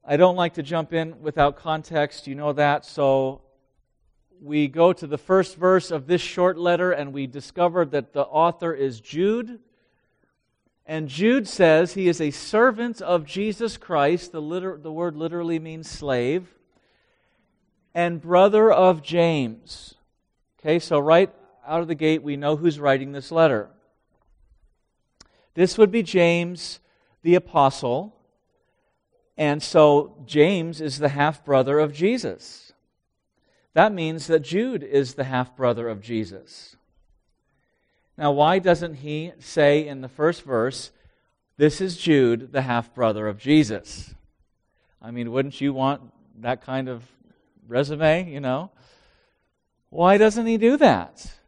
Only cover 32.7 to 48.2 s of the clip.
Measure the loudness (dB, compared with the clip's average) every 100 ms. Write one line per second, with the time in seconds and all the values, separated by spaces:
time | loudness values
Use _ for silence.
32.7 | _ _ _ _ _ _ _ _ _ _
33.7 | 2 2 2 -6 -6 0 0 0 -4 -2
34.7 | -6 0 0 0 -6 -4 -4 -4 -2 -2
35.7 | -2 -6 -8 -6 -6 -6 -12 -20 -20 -20
36.7 | _ _ _ _ _ _ _ _ _ _
37.7 | _ _ _ _ -4 -2 2 4 4 2
38.7 | 0 0 -10 -10 -8 -8 -14 -8 2 4
39.7 | 4 0 -10 -14 -2 -2 -2 -4 -2 -2
40.7 | -6 -16 _ _ _ _ _ _ _ 2
41.7 | 2 -6 -4 2 4 4 0 -4 -6 -2
42.7 | -4 -4 -2 -2 0 -6 -8 2 2 4
43.7 | -2 -10 -18 -18 -20 _ _ _ _ _
44.7 | _ _ _ -14 -10 -4 -2 -4 -2 -4
45.7 | 0 -2 -2 -10 _ _ -10 -6 -6 -6
46.7 | -8 -6 -12 -16 _ _ _ _ _ _
47.7 | -4 -2 0 0 0